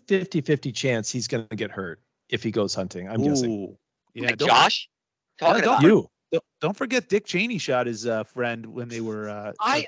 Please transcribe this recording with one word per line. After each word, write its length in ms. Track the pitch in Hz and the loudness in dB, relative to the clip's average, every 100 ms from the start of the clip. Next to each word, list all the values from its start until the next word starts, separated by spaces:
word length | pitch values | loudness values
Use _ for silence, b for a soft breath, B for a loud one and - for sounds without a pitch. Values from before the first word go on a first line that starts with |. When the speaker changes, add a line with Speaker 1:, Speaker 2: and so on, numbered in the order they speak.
| - | 0
Speaker 1:
fifty-fifty 640 | 196 185 170 143 147 143 | -2 0 -4 0 0 -2
chance 400 | 110 135 117 104 | -4 -2 0 -2
he's 160 | 131 107 | -6 -4
gonna 180 | 123 110 107 | -4 -6 -8
get 160 | 107 | -8
hurt 300 | - 92 80 _ _ - | -8 -10 -10 _ _ -8
if 120 | 113 | -4
he 80 | 117 | -2
goes 220 | 107 98 | 0 -2
hunting. 340 | - 92 90 92 | -2 -6 -8 -8
I'm 160 | 113 | -2
guessing. 280 | 143 143 120 | 0 2 0
Speaker 2:
Ooh. 260 | 107 95 - _ _ _ | -4 -8 -14 _ _ _
Yeah, 140 | 117 117 | -8 -4
Speaker 3:
Like 100 | 113 | 0
Speaker 2:
don't, 120 | 143 | 4
Speaker 3:
Josh? 400 | 120 170 - - _ _ _ _ - | 6 6 2 -8 _ _ _ _ -2
Speaker 2:
no, 60 | 170 | 2
Speaker 3:
Talking 160 | 220 | 4
Speaker 2:
don't 100 | - - | 4 6
Speaker 3:
about 80 | |
Speaker 1:
You. 260 | 156 208 - _ - | 8 8 4 _ -4
Speaker 2:
don't, 120 | 160 - - | -4 -4 -6
don't 160 | 156 202 | -4 -4
forget 300 | 262 254 - | -2 -2 0
Dick 180 | 202 208 | -2 0
Cheney 320 | 175 226 214 | -4 -2 -4
shot 260 | - 127 120 | -2 0 0
his, 180 | 113 117 | -2 -2
uh, 160 | 110 | -4
friend 420 | 110 127 120 117 113 | -4 -4 -4 -4 -10
when 240 | 113 120 | -10 -10
they 100 | 117 | -6
were, 300 | 113 107 107 | -6 -6 -8
uh, 240 | 104 104 - | -8 -10 -4
Speaker 3:
I, 260 | 220 285 | -2 -2